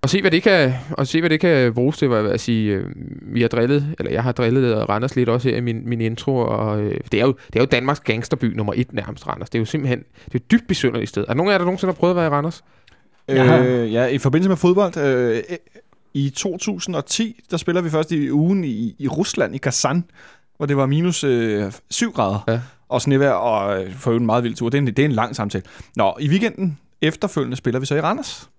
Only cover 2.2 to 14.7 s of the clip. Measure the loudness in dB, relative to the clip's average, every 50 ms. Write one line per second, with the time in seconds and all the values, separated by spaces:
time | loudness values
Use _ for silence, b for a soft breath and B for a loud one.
2.2 | 2 0 0 -2 0 0 0 0 2 2 0 0 -2 -6 -10 -12 -12 -12 -12 -12
3.2 | -12 -4 0 0 2 2 2 2 2 2 2 0 0 -2 -6 -6 -6 -2 -2 0
4.2 | 0 -2 0 0 0 2 2 2 2 2 2 0 0 0 -2 -2 -2 -2 0 0
5.2 | 2 2 2 0 0 0 0 0 -2 -2 -4 -4 -4 -4 -4 -2 -2 -2 -2 -4
6.2 | -4 -2 -2 0 0 0 0 -2 -2 -2 -2 -2 -2 -2 -4 -4 -4 -2 0 2
7.2 | 2 2 0 B B B 0 0 2 2 2 0 2 0 -2 -2 -2 -2 -2 -2
8.2 | 0 -4 -4 -2 -2 -2 -2 -2 -2 -2 0 -2 -2 -2 -4 -8 -8 -8 -10 -14
9.2 | -8 -8 -8 -8 -8 -4 -2 -2 -2 0 -2 -2 -2 0 -2 -2 -4 _ B B
10.2 | B B -6 -6 0 _ 4 4 4 2 -4 0 0 0 0 0 -4 -4 -4 -4
11.2 | -4 -2 0 0 2 2 2 2 2 0 -2 0 -2 -2 0 2 2 2 2 2
12.2 | 2 2 0 0 0 -2 -6 -8 b b b b b b b b b b b b
13.2 | b 0 2 4 6 8 8 6 6 4 2 0 0 0 0 0 2 2 0 0
14.2 | 0 2 2 2 2 2 2 4 4 4